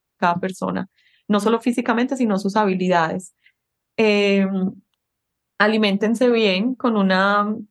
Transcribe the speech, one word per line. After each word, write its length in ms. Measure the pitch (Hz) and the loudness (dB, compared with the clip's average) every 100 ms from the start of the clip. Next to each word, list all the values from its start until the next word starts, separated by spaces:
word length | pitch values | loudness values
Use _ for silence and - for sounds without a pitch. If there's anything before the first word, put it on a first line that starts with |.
| _ - | _ -4
cada 180 | 175 175 | -2 -2
persona. 480 | 190 185 - 180 196 _ _ _ - | -4 -6 -6 -6 -8 _ _ _ -2
No 120 | 208 | 0
solo 200 | 214 233 | 2 0
físicamente, 560 | 247 240 240 226 254 262 | 0 -2 -2 -2 -2 -2
sino 200 | 226 196 | 0 0
sus 160 | 202 214 | 0 0
habilidades. 800 | 202 185 180 175 160 185 - _ _ _ _ _ _ - | 0 0 0 0 0 -4 -12 _ _ _ _ _ _ 0
Eh, 500 | 220 208 202 196 190 190 190 - _ _ _ _ _ _ _ - | 2 2 2 2 0 -2 -4 -6 _ _ _ _ _ _ _ -2
aliméntense 720 | 208 214 208 196 220 233 247 | 0 2 0 0 0 2 2
bien 460 | 233 208 185 240 254 | 2 2 0 -2 -2
con 220 | 240 214 | -2 0
una 580 | 190 185 202 208 208 220 - | 2 2 2 2 0 -4 -10